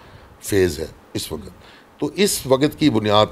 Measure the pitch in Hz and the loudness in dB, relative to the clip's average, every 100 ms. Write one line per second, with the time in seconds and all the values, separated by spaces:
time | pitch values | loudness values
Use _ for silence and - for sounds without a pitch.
0 | - - - - - 101 90 76 78 - | -20 -20 -20 -16 -4 0 0 0 -10 -14
1 | - 110 - 80 - - - - - - | -12 -10 -8 -12 -14 -20 -20 -20 -20 -8
2 | 147 165 202 - 131 131 147 - 151 110 | -6 0 0 0 0 2 2 2 2 2
3 | 107 104 107 | 2 4 4